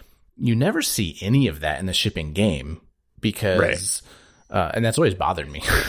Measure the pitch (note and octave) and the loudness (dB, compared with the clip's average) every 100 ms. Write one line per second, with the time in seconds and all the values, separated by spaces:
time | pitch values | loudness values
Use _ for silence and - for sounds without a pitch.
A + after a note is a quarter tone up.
0 | - _ _ - B2 A2+ D#3 D#4+ - - | -20 _ _ -4 0 2 2 0 -2 -2
1 | F2+ - F#2+ C3+ B2 D2+ D2+ C#2+ F#2+ F2+ | -4 -4 2 4 4 0 -4 -2 -2 -2
2 | G#2+ - D#2 D#2+ G#2 D2 C#2 D#2+ - _ | -2 -2 -4 2 2 2 -4 -12 -14 _
3 | _ _ A2 - G#2 F#2 F#2 - G2 - | _ _ -4 -2 0 2 2 0 -4 -6
4 | - - - _ - G2 E2 A2 A2+ - | -8 -20 -20 _ -6 -2 0 0 0 2
5 | C3 F#2 D2 F#2 C#2+ C#2+ - - | 2 2 -2 -2 -6 -6 -2 0